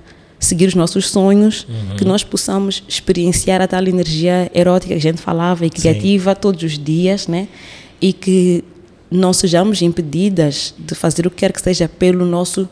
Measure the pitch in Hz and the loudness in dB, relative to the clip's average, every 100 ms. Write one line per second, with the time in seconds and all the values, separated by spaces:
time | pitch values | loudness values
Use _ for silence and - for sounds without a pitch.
0 | - - - - - 170 185 180 165 196 | -10 -20 -20 -6 -4 2 2 4 0 0
1 | 190 202 190 202 214 214 - 113 190 196 | -2 2 4 6 4 0 -8 -10 -8 -2
2 | 190 196 - 190 - 196 196 196 - - | 0 0 -2 -6 -4 -2 -2 -6 -8 -6
3 | - 175 175 165 - 185 185 185 185 180 | -2 0 0 0 0 0 0 0 0 0
4 | 165 156 175 180 180 175 175 185 180 170 | 0 0 0 0 0 2 2 2 0 0
5 | 156 165 - 165 175 175 165 160 165 156 | 0 -2 -4 -2 0 0 -2 0 0 2
6 | 190 202 185 190 208 175 160 151 147 160 | 2 2 2 0 0 -2 -4 -6 -2 0
7 | 180 196 - 170 196 - - - - - | 0 -2 -4 -6 -6 -12 -20 -20 -20 -2
8 | 190 180 - 185 180 175 - - - - | -2 0 0 2 4 2 -2 -16 -20 -20
9 | _ 180 185 180 190 170 202 202 170 170 | _ 0 2 2 2 2 2 2 0 0
10 | 156 151 202 180 151 139 - - 156 151 | -4 -2 0 2 0 -2 -8 -12 -12 -4
11 | 165 156 170 - 190 - - 180 165 - | -2 0 -2 -2 -2 -2 -2 -2 -2 0
12 | 185 180 180 175 180 - 185 | 0 2 0 0 -2 -4 -6